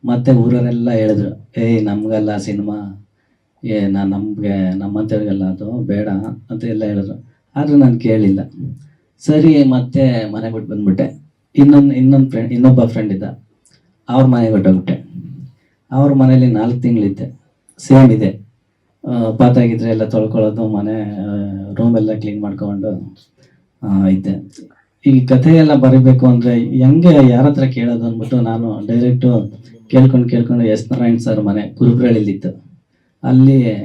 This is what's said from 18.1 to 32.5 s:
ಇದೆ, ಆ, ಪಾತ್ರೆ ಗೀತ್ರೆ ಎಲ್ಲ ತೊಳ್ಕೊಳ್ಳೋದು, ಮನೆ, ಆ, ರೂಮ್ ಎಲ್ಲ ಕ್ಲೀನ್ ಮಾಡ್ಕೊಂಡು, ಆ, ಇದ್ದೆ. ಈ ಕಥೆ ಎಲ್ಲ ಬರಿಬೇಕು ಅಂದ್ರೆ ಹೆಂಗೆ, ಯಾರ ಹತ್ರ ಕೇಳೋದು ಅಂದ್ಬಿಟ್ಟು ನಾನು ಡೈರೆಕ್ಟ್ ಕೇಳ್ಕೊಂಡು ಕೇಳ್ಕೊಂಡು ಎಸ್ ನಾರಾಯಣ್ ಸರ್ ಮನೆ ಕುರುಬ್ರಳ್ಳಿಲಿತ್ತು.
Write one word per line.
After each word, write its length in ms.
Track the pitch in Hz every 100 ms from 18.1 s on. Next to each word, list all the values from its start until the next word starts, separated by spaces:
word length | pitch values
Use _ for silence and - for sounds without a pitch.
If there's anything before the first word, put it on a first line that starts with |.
ಇದೆ, 280 | 107 101 - - _ _ _ _ _ -
ಆ, 220 | 120 110 113
ಪಾತ್ರೆ 320 | 123 127 117
ಗೀತ್ರೆ 220 | 113 113
ಎಲ್ಲ 140 | 110
ತೊಳ್ಕೊಳ್ಳೋದು, 640 | 107 113 110 113 107 104 110
ಮನೆ, 340 | 104 104 110
ಆ, 240 | 104 101 101 101 101 98 98
ರೂಮ್ 220 | - 117 113
ಎಲ್ಲ 140 | 107 107
ಕ್ಲೀನ್ 220 | 107 104
ಮಾಡ್ಕೊಂಡು, 720 | 104 95 104 101 98 95 - - _ _ _ _ _ _
ಆ, 240 | 107 98 98
ಇದ್ದೆ. 440 | 95 95 - - - - _ _ _ 143
ಈ 200 | 131 123
ಕಥೆ 300 | 127 160 165
ಎಲ್ಲ 180 | 156
ಬರಿಬೇಕು 520 | 139 131 131 127 127 127
ಅಂದ್ರೆ 320 | 120 120 120
ಹೆಂಗೆ, 720 | 117 131 127 156 175 151 127
ಯಾರ 140 | 120
ಹತ್ರ 200 | 139 139
ಕೇಳೋದು 420 | 131 123 120 117 117
ಅಂದ್ಬಿಟ್ಟು 340 | 113 - 127
ನಾನು 460 | 117 113 117 104 -
ಡೈರೆಕ್ಟ್ 680 | 117 123 127 127 117 98 - - - _
ಕೇಳ್ಕೊಂಡು 380 | 131 131 127 120
ಕೇಳ್ಕೊಂಡು 360 | 117 113 120
ಎಸ್ 280 | 113 107 -
ನಾರಾಯಣ್ 260 | 120 117 117
ಸರ್ 260 | 113 107
ಮನೆ 300 | 104 104 104
ಕುರುಬ್ರಳ್ಳಿಲಿತ್ತು. 920 | - 123 120 123 113 104 95 90